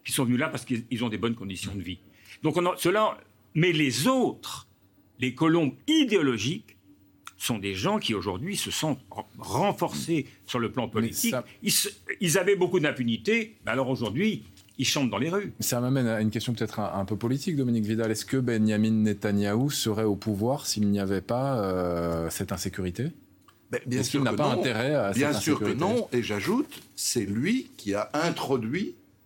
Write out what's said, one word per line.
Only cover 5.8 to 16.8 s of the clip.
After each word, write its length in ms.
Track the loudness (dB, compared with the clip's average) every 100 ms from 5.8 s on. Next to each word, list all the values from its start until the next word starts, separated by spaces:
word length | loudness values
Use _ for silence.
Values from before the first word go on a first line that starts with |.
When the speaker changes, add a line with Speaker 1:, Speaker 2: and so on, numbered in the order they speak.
| 2
Speaker 1:
idéologiques, 920 | 4 4 4 4 2 -2 -4 -10 -20 -20 -20 _ _ -18 -8
sont 220 | -4 -2
des 160 | -2 -2
gens 240 | 0 0
qui 160 | 0 -2
aujourd'hui 400 | -2 -4 -4 -4
se 160 | -4
sentent 320 | -2 -2 -2 -6
re-, 140 | -12 -12 -12
renforcés 880 | -4 0 2 0 -2 -2 -2 -2 -2 -10 -6
sur 120 | -2
le 120 | -2
plan 140 | -2 -2
Speaker 2:
Mais 60 |
Speaker 1:
politique. 400 | 0 -2 -2 -2
Speaker 2:
ça 140 | -2 -6 -6
Speaker 1:
Ils 100 | 0
se, 180 | 0 0 -6 -10 -2
ils 180 | 2 4
avaient 180 | 4 4
beaucoup 240 | 4 2
d'impunité, 800 | 2 0 0 0 2 0 0 -8
mais 100 | -4
alors 160 | -2 0
aujourd'hui, 540 | 0 -2 0 0 -2 -8 -20 -12 -4
ils 60 | 0
chantent 260 | 2 2
dans 80 | 0
les 100 | 0
rues. 240 | -2 -4 -6
Speaker 2:
Ça 200 | -2 0
m'amène 280 | 0 2 0
à 120 | 0
une 120 | 0
question 220 | -2 -4
peut-être 260 | -4 -4
un, 200 | -4